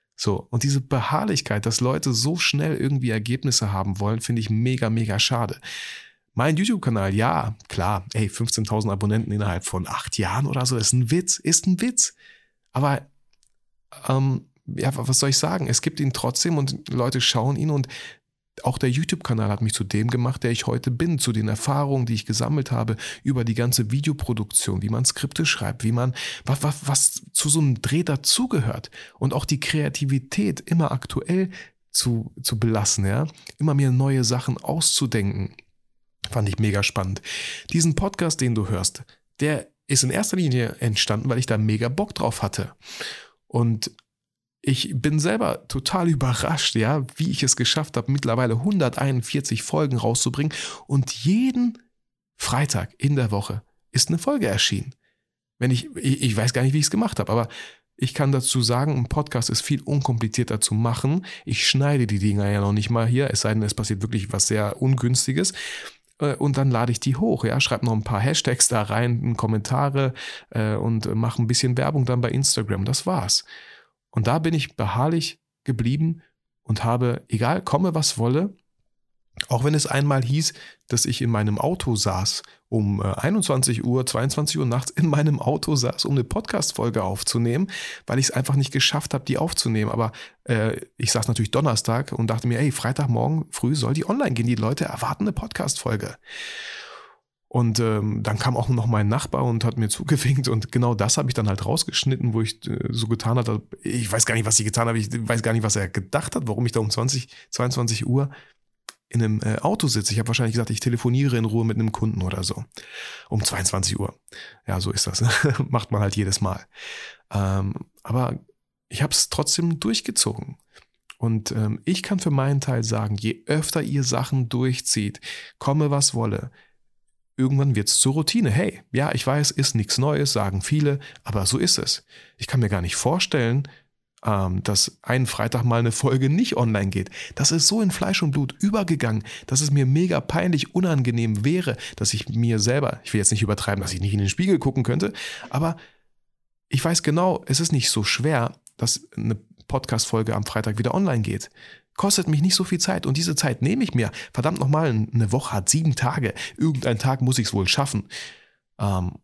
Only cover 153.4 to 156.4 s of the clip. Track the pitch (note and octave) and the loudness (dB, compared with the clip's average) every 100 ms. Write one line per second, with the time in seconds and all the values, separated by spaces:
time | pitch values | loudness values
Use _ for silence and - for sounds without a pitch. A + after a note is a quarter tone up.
153.4 | C#3+ A#2+ C3+ A#3+ A#3 B2 G#2+ - - - | 0 0 0 0 0 0 0 -4 -8 -2
154.4 | C3+ - C3+ D#3 D#3+ A2 A2 A#2+ G#2+ B2+ | -2 0 2 2 2 2 2 2 2 0
155.4 | - G#2 F#2 D3+ D#3+ B2+ C3 D3 A2 - | -2 -2 0 2 2 2 0 0 -2 -4